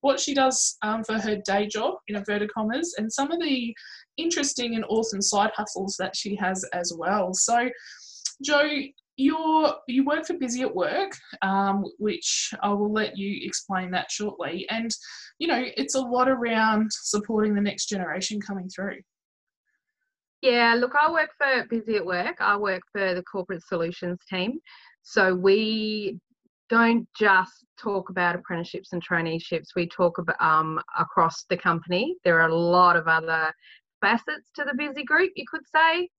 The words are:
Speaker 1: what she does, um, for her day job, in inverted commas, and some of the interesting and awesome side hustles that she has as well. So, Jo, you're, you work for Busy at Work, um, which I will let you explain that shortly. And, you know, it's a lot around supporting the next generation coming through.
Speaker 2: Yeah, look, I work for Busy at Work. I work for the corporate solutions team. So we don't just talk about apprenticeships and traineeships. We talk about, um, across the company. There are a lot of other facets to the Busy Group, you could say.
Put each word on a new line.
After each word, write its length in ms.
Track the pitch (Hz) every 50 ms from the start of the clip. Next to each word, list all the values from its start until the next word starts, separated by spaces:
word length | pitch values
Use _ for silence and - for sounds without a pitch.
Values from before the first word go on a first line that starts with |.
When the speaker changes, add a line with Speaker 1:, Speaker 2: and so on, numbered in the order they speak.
Speaker 1:
what 180 | - 277 269 277
she 160 | - - 277
does, 420 | 277 262 262 247 - - - - _ -
um, 200 | 214 214 226 220
for 140 | - 220 220
her 180 | 202 220 214 196 202
day 200 | - 190 202 208
job, 300 | 208 - 214 220 294 370 - _ -
in 80 | 208
inverted 380 | 208 202 - 208 208 208 214 -
commas, 400 | 226 220 214 233 277 339 - - -
and 120 | 214 220
some 200 | - - 277 294
of 80 | 339 339
the 360 | 339 302 269 254 240 233 226 - - - - - - _ _ -
interesting 580 | 320 339 339 330 277 277 - - 240 240 233
and 100 | 226 220 -
awesome 340 | 208 220 220 - - 196
side 280 | 196 - - 202 202 - -
hustles 400 | - 214 - - 180 190 190 - -
that 180 | 185 185 -
she 200 | - - 208 202
has 280 | 196 196 180 190 185 - - -
as 200 | 180 175 175 175
well. 380 | 165 165 175 202 214 190 180 185
So, 360 | - - - 233 240 240 254 240 - - - - - - - - - - - - _ 269
Jo, 260 | 277 294 285 294 302 302 277 269 277 - _ _ _ _ -
you're, 580 | 269 294 311 320 320 320 320 320 311 285 - - - -
you 180 | 240 262 269
work 220 | 277 294 320 311 -
for 80 | 339
Busy 260 | - 262 247 233 247
at 140 | 262 - -
Work, 420 | 185 180 151 - 302 392 392 - - - - - -
um, 420 | - 190 196 196 196 196 196 202 196 - - _
which 560 | 208 214 185 - - - - - - - - -
I 80 | - 208
will 220 | 208 202 208 208 214
let 240 | 214 208 - - 190
you 220 | 196 202 202 - -
explain 460 | - - - - _ 196 185 185 180
that 200 | 185 175 - -
shortly. 560 | - - 208 208 - - 170 139 165 190 - -
And, 220 | 214 226 233 233 220 - - - - - - - _ _
you 80 | 302 339
know, 160 | 285 247 254 - -
it's 200 | - 269 - -
a 60 | 262
lot 280 | 262 240 247 247 254 262
around 640 | 262 240 233 233 226 226 220 220 220 214 220 214
supporting 640 | - - - - 202 208 208 - 226 214 214 214 208
the 60 | 202
next 260 | 208 202 - - - -
generation 520 | 208 196 185 160 151 185 190 - 214 208
coming 300 | 202 - 202 190 180 185
through. 300 | - - 190 202 - - - _ _ _ _ _ _ _ _ _ _ _ _ _ _ _ _ _ _ _ _ _ _ _ _ _ _ _
Speaker 2:
Yeah, 320 | - 262 240 240 240 233 233
look, 200 | 240 247 254 254 285
I 120 | 294 311
work 180 | 330 320 302 311 - _
for 300 | 285 277 262 240 208 -
Busy 280 | 233 226 208 220 220 208
at 80 | 170
Work. 320 | 175 185 175 180 285 359 -
I 180 | 196 196 208 208
work 240 | 208 196 190 185 - _
for 220 | _ 208 196 190 180
the 80 | 180
corporate 400 | 180 - - 196 180 _ 190 165
solutions 560 | - - 196 170 165 170 175 - - 175 180 180 _ _
team. 320 | 190 185 180 208 269 330 _ - - - - - _ _ _
So 320 | - - 220 196 185 185
we 840 | 185 180 196 196 214 220 220 220 220 214 214 214 214 208 196 - 185 _ _ _ _ _ _ _ _ _ _
don't 400 | 233 226 233 226 233 233 233 - _
just 480 | - 214 208 190 185 180 - _ _ _ _ _ -
talk 300 | - 214 202 190 185 -
about 260 | 185 185 175 175 170
apprenticeships 560 | 180 - - 175 165 175 - - 180 - -
and 160 | - 175 - -
traineeships. 600 | 180 170 165 165 160 165 165 - - 160 156 - -
We 120 | 180 175 170
talk 300 | - - 185 175 170 -
about, 240 | 175 165 - -
um, 380 | - 160 156 156 156 156 160 156 - - - -
across 480 | 165 151 - - 170 160 - - - _
the 100 | - -
company. 580 | - 190 170 170 165 170 175 180 226 302 370 359 _
There 160 | 180 170 165
are 80 | 165 160
a 60 | 160
lot 400 | 170 170 170 175 180 180 180 175
of 120 | 170 160 165
other 460 | 160 160 160 160 165 160 160 156 160 _ _ - - - _ _ _ _
facets 480 | - 196 226 226 - - 302 302 - _ _
to 80 | - 294
the 100 | 302 285
Busy 280 | 247 294 294 269 285 277
Group, 280 | 247 302 - 381 370 -
you 100 | - - -
could 140 | - 311 - _ -
say. 340 | 320 320 330 320 349 359 359 _